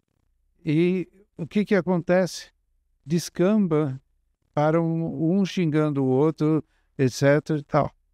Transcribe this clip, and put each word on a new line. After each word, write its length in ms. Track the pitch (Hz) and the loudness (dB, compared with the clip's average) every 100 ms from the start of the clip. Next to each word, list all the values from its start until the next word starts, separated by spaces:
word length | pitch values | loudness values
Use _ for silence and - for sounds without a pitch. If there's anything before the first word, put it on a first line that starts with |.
| _ _ _ _ _ _ 165 | _ _ _ _ _ _ -2
e 420 | 151 180 185 165 _ _ - | 0 2 0 -6 _ _ -14
o 100 | 160 | -4
que 180 | 208 196 | -4 0
que 100 | 202 | 0
acontece? 760 | 170 175 - 180 175 - - _ _ _ _ _ 135 | 0 -2 2 0 0 -6 -16 _ _ _ _ _ -4
Descamba 960 | 170 - - 180 214 185 151 147 131 - _ _ _ _ | -4 -4 0 2 2 2 0 -2 -6 -16 _ _ _ _
para 280 | 147 151 165 | -2 2 2
um, 580 | 165 165 165 143 160 196 | 0 -2 -4 -2 0 0
um 60 | 185 | 0
xingando 580 | 190 160 151 151 139 | -2 0 0 0 0
o 40 | 131 | 0
outro, 560 | 127 156 - 151 156 - _ _ - | 2 0 0 0 0 -4 _ _ -2
et 120 | 131 | -2
cetera 500 | - 139 151 - 151 | 2 2 2 0 -6
e 40 | |
tal. 280 | - 147 - - _ | -2 -2 -2 -6 _